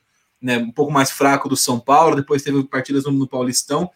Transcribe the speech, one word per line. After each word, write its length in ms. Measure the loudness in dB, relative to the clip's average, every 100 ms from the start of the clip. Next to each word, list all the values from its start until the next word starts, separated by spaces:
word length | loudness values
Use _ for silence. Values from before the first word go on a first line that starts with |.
| _ _ _ _
né, 160 | -2 -2
um 140 | -2
pouco 200 | -2 0
mais 180 | 0 0
fraco 380 | 0 0 0 0
do 80 | -2
São 220 | -2 -2
Paulo, 360 | 2 4 4 2
depois 260 | 0 -2
teve 200 | 0 -2
partidas 400 | -2 -4 -4 -2
no, 80 | 0
no 140 | -2 -2
Paulistão. 600 | -4 -4 -4 -2 -2 -4